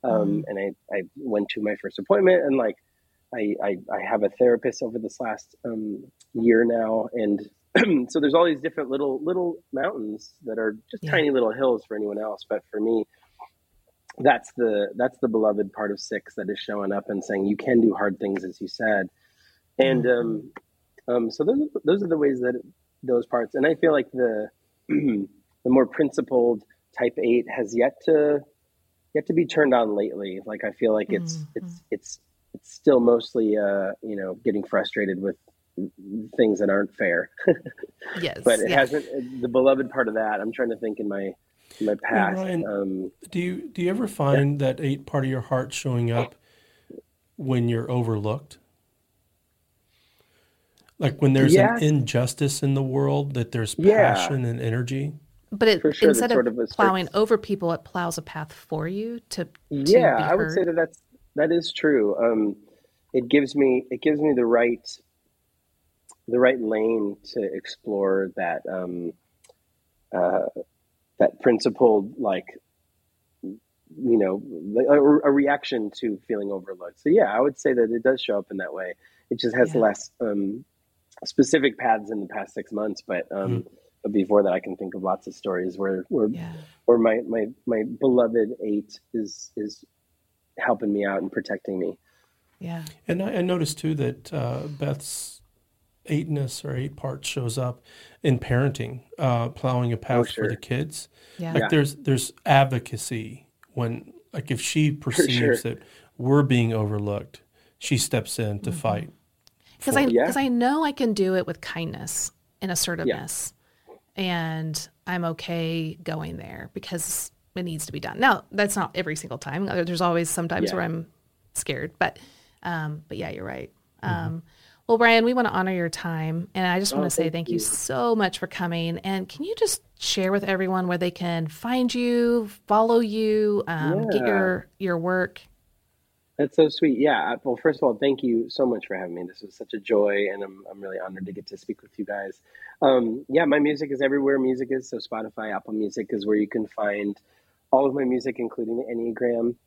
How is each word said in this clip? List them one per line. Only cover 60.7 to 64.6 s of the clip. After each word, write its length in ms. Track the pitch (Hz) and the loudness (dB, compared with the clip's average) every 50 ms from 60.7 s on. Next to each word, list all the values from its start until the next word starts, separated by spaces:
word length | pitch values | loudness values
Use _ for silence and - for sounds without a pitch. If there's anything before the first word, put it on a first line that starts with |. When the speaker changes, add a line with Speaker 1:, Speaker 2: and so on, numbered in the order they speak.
| 165 | 2
Speaker 1:
that's, 260 | 165 160 160 _ _ _ _ _ _ _ _ _ | 0 0 0 _ _ _ _ _ _ _ _ _
that 160 | - 151 156 | 0 2 2
is 200 | 170 170 165 - | 2 0 0 -2
true. 440 | - - - 156 147 127 107 104 98 | -6 0 2 4 4 4 4 2 2
Um, 400 | 78 117 117 113 110 107 104 98 - _ _ _ _ _ _ _ _ _ _ | 2 2 2 4 2 2 0 -2 -6 _ _ _ _ _ _ _ _ _ _
it 160 | - 131 123 120 | -2 -2 0 4
gives 260 | 139 147 143 135 - | 4 4 4 4 2
me, 300 | 143 139 131 127 127 - - | 4 4 4 4 2 0 -4
it 120 | 131 120 | -8 -2
gives 180 | - 156 151 147 | 0 0 2 2
me 120 | 151 156 139 | 2 2 4
the 120 | 123 120 | 4 4
right, 420 | 113 117 117 | 4 4 4